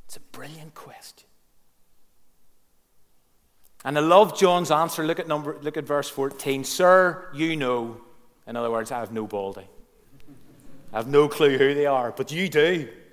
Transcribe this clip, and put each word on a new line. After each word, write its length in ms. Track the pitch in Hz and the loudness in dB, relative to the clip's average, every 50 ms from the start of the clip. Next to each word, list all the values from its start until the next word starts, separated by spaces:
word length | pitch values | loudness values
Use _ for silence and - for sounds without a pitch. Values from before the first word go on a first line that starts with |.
| - | -16
It's 120 | - - - | -14 -16 -16
a 20 | |
brilliant 540 | - _ - - - 147 156 160 151 160 _ | -16 _ -18 -16 -16 -16 -16 -18 -20 -20 _
question. 520 | - - - - - - - - _ _ _ _ _ _ _ _ _ _ _ _ _ _ _ _ - - _ _ _ - - _ _ - - _ _ _ _ _ _ _ _ _ _ - _ _ _ _ _ _ _ _ _ _ _ - - _ - | -20 -20 -20 -20 -20 -20 -20 -20 _ _ _ _ _ _ _ _ _ _ _ _ _ _ _ _ -20 -20 _ _ _ -20 -20 _ _ -20 -20 _ _ _ _ _ _ _ _ _ _ -20 _ _ _ _ _ _ _ _ _ _ _ -20 -20 _ -10
And 140 | - 131 143 | -8 -2 -2
I 60 | 147 | 0
love 340 | 151 160 175 196 214 175 - | 4 6 8 8 6 6 2
John's 340 | - 196 180 180 175 - 139 | 2 2 4 4 2 2 0
answer. 320 | 156 151 165 165 - - | 0 0 0 -2 -2 -4
Look 160 | 156 156 170 170 | -4 -4 -4 -4
at 80 | 170 | -4
number, 320 | 160 151 151 147 147 147 - | -4 -4 -4 -4 -8 -10 -8
look 160 | 190 170 147 160 | -10 -8 -8 -8
at 60 | 143 | -6
verse 260 | 123 147 147 139 - | -4 -4 -4 -4 -6
fourteen. 540 | - - 135 139 135 - - 139 135 135 135 | -6 -4 -6 -6 -6 -8 -4 -4 -4 -4 -4
"Sir, 680 | - - - 180 180 185 185 185 180 160 139 - - | -8 -2 4 6 8 8 8 6 2 -2 -6 -12 -14
you 240 | 139 143 160 165 160 | -6 -4 -2 -2 -2
know." 460 | 151 135 123 123 120 117 117 113 107 - - - - _ _ _ _ _ | -2 -2 0 0 -2 -2 -6 -10 -16 -20 -20 -20 -20 _ _ _ _ _
In 100 | - 117 | -10 -8
other 140 | 120 120 117 | -4 -4 -2
words, 220 | 117 113 113 - | -2 -4 -4 -6
"I 60 | 135 120 | -8 -8
have 120 | 113 104 | -8 -8
no 160 | 113 110 110 | -8 -8 -8
baldy. 400 | 101 104 101 98 98 98 98 95 - - - - _ _ _ _ _ - - - - - - - - - - - - - - - - | -6 -6 -6 -6 -8 -10 -12 -18 -20 -20 -20 -20 _ _ _ _ _ -20 -20 -20 -20 -20 -20 -20 -20 -20 -20 -20 -18 -18 -18 -16 -8
I 40 | 98 | -8
have 120 | 110 117 131 | -8 -4 4
no 200 | 139 143 151 147 | 6 6 6 6
clue 280 | 147 - 156 143 135 | 2 4 4 4 6
who 160 | 127 139 139 | 6 4 4
they 140 | 143 143 143 | 4 2 0
are, 260 | 143 135 131 120 117 | 2 2 0 -2 -4
but 180 | 110 - 131 - | -6 -6 -8 -6
you 160 | 147 170 190 | -4 -4 -4
do." 460 | 180 143 151 151 170 185 170 139 110 - - - - | 0 4 4 4 4 2 -2 -6 -10 -14 -20 -20 -20